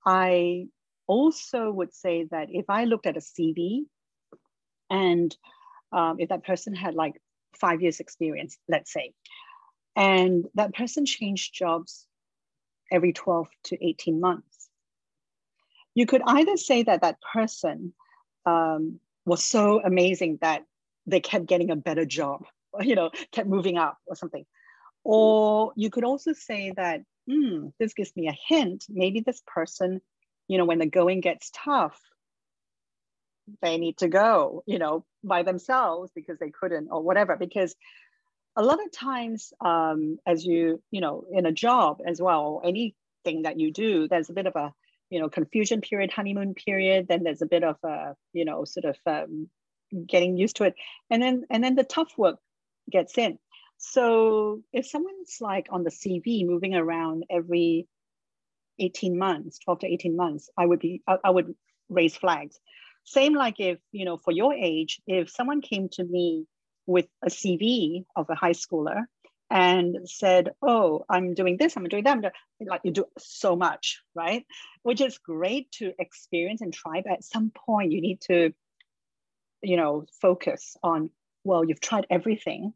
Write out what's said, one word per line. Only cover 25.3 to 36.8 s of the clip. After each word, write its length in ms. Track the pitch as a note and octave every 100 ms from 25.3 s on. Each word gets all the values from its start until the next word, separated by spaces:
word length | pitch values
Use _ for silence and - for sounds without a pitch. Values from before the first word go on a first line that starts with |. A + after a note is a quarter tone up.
| A3 G#3+ G#3+ G#3+ -
you 140 | G#3+
could 140 | A#3+
also 300 | A#3+ C#4 E4
say 400 | D#4 - G#3+ G3 F#3+
that, 260 | F3+ D#3 G3 _ -
"Hmm, 420 | C#4+ C4+ E3+ D3 -
this 140 | A3
gives 220 | - F#3+ -
me 120 | D#3+
a 100 | D3 -
hint. 380 | D#4+ A3 F#3+ -
Maybe 320 | G3+ F#3 G#3
this 200 | A3+ A#3+ -
person, 540 | - E3 - F#3 F#3 _ _ _ _ _
you 100 | F#3+
know, 80 | E3+
when 140 | E3
the 60 | D#3+
going 360 | F#3 F3 F#3+
gets 300 | F3 D#3 - -
tough, 440 | D4 C#4 D#3+ - _ _ _ _ _ _ _ _ _ _ _ _ _ _ - G#3
they 160 | F3 E3
need 200 | E3+ D#3+
to 80 | F3+
go, 560 | F3+ A3 G#3 D3 D#3+ -
you 100 | G3+
know, 280 | D#3 D#3+ - _
by 180 | G3+ F3+
themselves 720 | F3 F3+ - C4 A3+ E3+ F#3
because 240 | - D#3 E3
they 120 | D#3
couldn't 380 | - F#3 E3